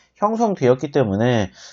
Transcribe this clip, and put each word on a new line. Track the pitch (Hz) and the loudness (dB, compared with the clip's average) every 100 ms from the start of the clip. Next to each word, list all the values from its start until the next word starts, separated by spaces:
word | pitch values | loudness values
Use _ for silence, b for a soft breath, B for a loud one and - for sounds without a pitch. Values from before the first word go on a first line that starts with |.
| _ - | _ -4
형성되었기 | 214 226 226 190 123 131 151 | -4 0 -2 0 2 2 0
때문에 | 143 113 98 123 120 95 B B | 0 0 0 0 0 -2 B B